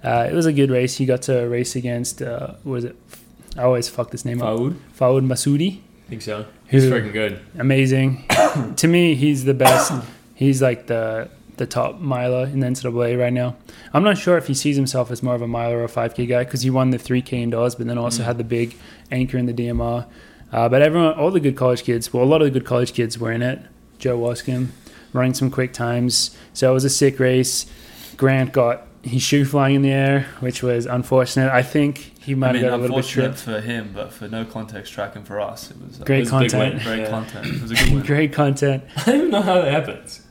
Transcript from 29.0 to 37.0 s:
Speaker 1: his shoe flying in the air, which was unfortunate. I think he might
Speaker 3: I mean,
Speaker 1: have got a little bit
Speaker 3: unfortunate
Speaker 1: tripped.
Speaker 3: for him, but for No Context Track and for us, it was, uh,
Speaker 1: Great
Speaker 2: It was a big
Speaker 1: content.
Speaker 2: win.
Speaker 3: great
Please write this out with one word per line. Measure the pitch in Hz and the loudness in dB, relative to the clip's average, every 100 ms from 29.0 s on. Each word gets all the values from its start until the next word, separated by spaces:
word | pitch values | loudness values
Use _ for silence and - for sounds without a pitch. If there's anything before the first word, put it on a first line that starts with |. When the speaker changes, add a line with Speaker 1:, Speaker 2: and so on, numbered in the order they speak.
Speaker 1:
his | - 123 | -4 -2
shoe | - 143 | 2 2
flying | 139 143 139 139 | 2 2 2 4
in | |
the | 139 | 2
air, | 139 135 139 131 - | 2 2 0 -2 -6
which | 127 - | -6 -4
was | 123 120 120 | -2 -2 -2
unfortunate. | 123 123 131 123 135 131 | -4 2 2 2 2 4
I | 127 | 2
think | 131 151 147 143 - - | 2 0 0 -2 -16 -16
he | - 135 | -6 0
might | 131 | 0
Speaker 3:
I | |
mean, | 123 | 2
Speaker 1:
have | 127 | 0
got | 123 | 0
a | |
little | 123 131 | 0 -2
bit | |
Speaker 3:
unfortunate | 131 131 131 135 | -2 -2 -2 -4
Speaker 1:
tripped. | |
Speaker 3:
for | 120 107 | -6 -6
him, | 113 117 104 | -4 -6 -8
but | 98 - | -10 -12
for | - 104 | -12 -10
No | 113 | -8
Context | 113 113 107 104 - | -8 -10 -12 -14 -14
Track | - 98 107 | -10 -10 -10
and | 95 | -12
for | 101 | -8
us, | 101 - - | -8 -10 -18
it | - | -18
was, | - - | -18 -10
uh, | |
Speaker 1:
Great | - 135 | 0 0
Speaker 2:
It | |
was | 117 | 2
a | 135 | 2
big | 120 | 2
Speaker 1:
content. | 113 - | 2 0
Speaker 2:
win. | - | -2
Speaker 3:
great | 113 110 | -4 -4